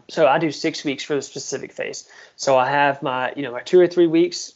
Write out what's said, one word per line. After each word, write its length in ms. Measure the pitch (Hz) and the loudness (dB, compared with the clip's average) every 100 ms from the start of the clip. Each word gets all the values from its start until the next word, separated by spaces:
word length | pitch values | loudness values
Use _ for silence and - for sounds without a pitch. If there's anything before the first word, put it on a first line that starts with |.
| - | -8
so 180 | - 147 | 2 4
I 120 | 156 | 4
do 120 | 160 | 0
six 320 | 139 160 151 | -2 -6 -4
weeks 220 | 151 135 | -6 -6
for 100 | - | -4
the 80 | 143 | -6
specific 500 | - 143 - 131 - | -6 -12 -10 -10 -10
phase. 360 | - - - - - - - | -10 -10 -10 -16 -20 -20 -6
So 200 | - 131 | 2 2
I 140 | 127 | 2
have 320 | 143 143 139 | 2 2 0
my, 300 | 147 127 127 - | -4 -4 -4 -6
you 60 | |
know, 100 | 135 | -8
my 80 | 123 | -10
two 180 | - 180 | 2 6
or 80 | 175 | 6
three 200 | 175 170 | 4 2
weeks 480 | 165 175 - - | 4 2 -2 -14